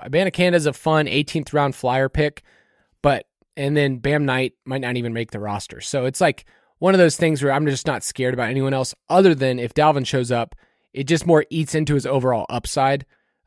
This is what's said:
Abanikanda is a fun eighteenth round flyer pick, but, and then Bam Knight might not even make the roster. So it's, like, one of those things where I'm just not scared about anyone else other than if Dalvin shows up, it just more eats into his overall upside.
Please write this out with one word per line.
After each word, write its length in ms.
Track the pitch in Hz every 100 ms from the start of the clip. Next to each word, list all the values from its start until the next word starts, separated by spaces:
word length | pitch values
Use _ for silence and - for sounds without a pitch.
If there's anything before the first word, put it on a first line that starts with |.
| -
Abanikanda 500 | 156 190 - 180 175
is 100 | 147
a 80 |
fun 340 | - 160 156 151
eighteenth 460 | 131 147 165 143
round 220 | 147 143 -
flyer 340 | 127 131 135
pick, 340 | - 151 - - _ _ _ _ _
but, 240 | 143 131 - _ _ -
and 220 | 139 151
then 220 | 143 127
Bam 260 | 139 147 139
Knight 300 | 127 131 - -
might 160 | 131
not 160 | 123 123
even 160 | 120
make 180 | 113 117
the 80 | 107
roster. 400 | 104 101 - -
So 240 | - 139
it's, 160 | 127 -
like, 240 | 170 - - _ _ _
one 140 | 180
of 60 | 190
those 160 | 170 -
things 260 | 165 147
where 120 | 139
I'm 120 | 135 151
just 220 | 135 -
not 160 | 135
scared 300 | - - 127
about 160 | 127 117
anyone 240 | 135 135
else 200 | 135 123 - -
other 260 | 175 190
than 260 | 143 131 123
if 140 | 120
Dalvin 320 | - 151 143 123
shows 240 | 135 120
up, 260 | 120 113 - _ _ _
it 120 | - 135
just 200 | 160 170
more 200 | 156 -
eats 240 | 160 151
into 200 | 156 147
his 120 | 143 127
overall 400 | 135 127 113 -
upside. 560 | 120 - 143 135 139 135 _ _ _